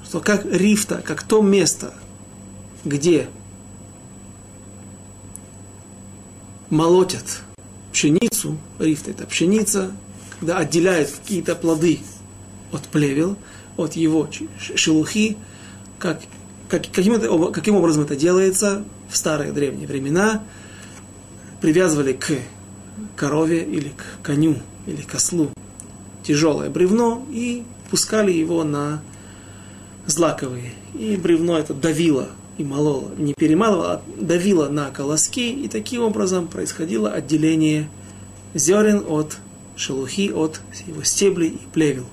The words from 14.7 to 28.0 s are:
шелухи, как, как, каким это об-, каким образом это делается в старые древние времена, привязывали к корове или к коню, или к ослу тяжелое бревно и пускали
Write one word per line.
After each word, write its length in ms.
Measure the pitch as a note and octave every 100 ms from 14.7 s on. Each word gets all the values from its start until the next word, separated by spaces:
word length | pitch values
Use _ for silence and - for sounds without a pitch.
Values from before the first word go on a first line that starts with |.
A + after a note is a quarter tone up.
| -
шелухи, 600 | - D#3 D3+ G#3+ G#3+ G#3+ - - - - - -
как, 240 | F#3 D#3 - - - - -
как, 140 | E3 -
каким 220 | - F#3+
это 140 | A#3 A3+
об-, 240 | F3+ F3
каким 240 | - D3+ G#3
образом 280 | E3+ D3+
это 120 | D3 C#3
делается 680 | E3 F#3 F#3+ F#3 G#3 G3 - - -
в 80 | -
старые 340 | F3 D3+ D3
древние 360 | C#3+ C#3+ C3+ D3
времена, 560 | C#3+ C3+ E3 G#3+ G#3+ - - - - - - - - - - - -
привязывали 520 | E3 D#3+ F3+ D3+ C3+
к 240 | B2+ - C#3 A#2+ - - - - - - -
корове 480 | C#3+ D3+ D#3+ E3
или 260 | A3 E3+ C#3+
к 340 | - - -
коню, 340 | - C#3+ D#3+ C#3 - - -
или 160 | D3+
к 140 | D3 C#3+
ослу 340 | - F3 D3 - - - - - - -
тяжелое 460 | - D3 D#3+ - D3
бревно 560 | C#3+ F3+ A3 A#3 A#3+ C#4
и 320 | A#3 A#3+ A#3+ A#3 - -
пускали 420 | F#3